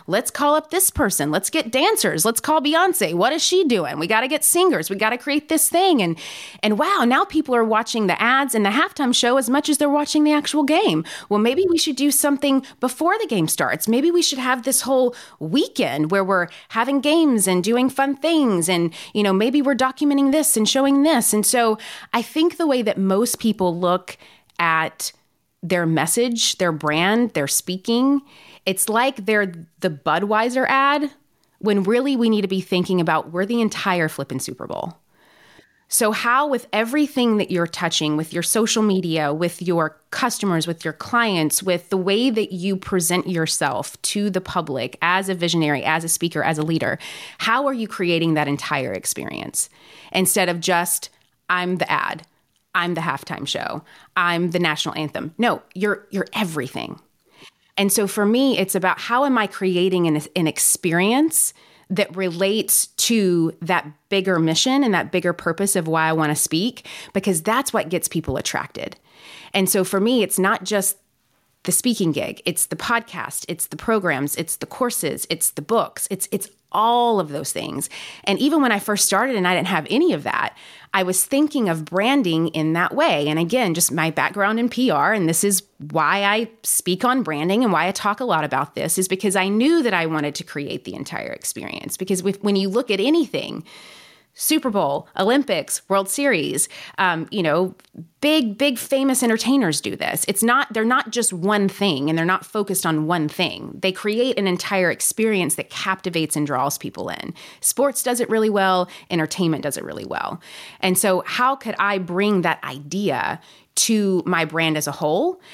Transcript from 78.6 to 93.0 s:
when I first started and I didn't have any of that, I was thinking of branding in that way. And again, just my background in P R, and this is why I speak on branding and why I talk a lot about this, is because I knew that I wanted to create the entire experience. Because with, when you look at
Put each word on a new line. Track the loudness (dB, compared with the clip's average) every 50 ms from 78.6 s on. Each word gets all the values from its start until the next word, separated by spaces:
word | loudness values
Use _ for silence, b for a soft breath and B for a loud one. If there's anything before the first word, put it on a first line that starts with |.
when | 4 2
I | 2 0
first | -2 -2 0 0 0
started | 2 2 2 2 2 0
and | 0 2 2
I | 2
didn't | 2 0
have | 0 -2 -2 -2 0
any | 2 2 2 2
of | 2 0
that, | -2 -4 -4 -2 -4 -4 B B B B B B B B 0
I | 0
was | 2 2 0 -2 0
thinking | 0 2 2 2 2 2 0 0 0
of | 0 -2 -4
branding | -4 -2 0 2 2 2 2 2 2 2 2 0 0
in | 0 0 0 0
that | 0 0 0 0 0
way. | 0 2 2 2 0 0 0
And | 0 0
again, | 0 0 0 0 0 0 0
just | 0 0 0
my | 0 0 0 0
background | 0 0 -2 0 0 0 0 0 0 0
in | -2 -2
P | 0 0 0 2
R, | 2 2 2 2
and | 2 2 2 2
this | 2 2 0
is | 0 0 -2 -4 _ _ -18 -10 -4
why | -2 0 2 2 2 2 2
I | 2 0 0 -2 -4 -8 _
speak | -6 -4 -2 -2 -2 -2 -2 0 0
on | 0 2 0
branding | 0 -2 -2 -2 0 2 2 2
and | 2 2
why | 2 2 0
I | 0
talk | -2 -2 -2 -2 -2 -2
a | -2
lot | 0 0 0 0
about | 0 -2 -2 -2 -4 -6
this, | -6 -4 -2 -2 -2
is | -2 -2
because | -2 -2 -2 0 0
I | 0 0 0
knew | 2 2 2 4 4 2
that | 2 2 0
I | 0 0
wanted | -2 -2 -2 -2 -4 -6
to | -8 -10
create | -10 -10 -8 -8 -6 -8 -10 -10
the | -10 -12
entire | -10 -10 -10 -10 -10 -8 -10
experience. | -10 -10 -8 -10 -10 -8 -10 -10 -10 -10 -10 -10 -8
Because | -6 -4 -2 -2 -2
with, | -2 -2 -4 -2
when | 0 0 0
you | 2 0 0
look | 0 -2 0 0
at | 0 0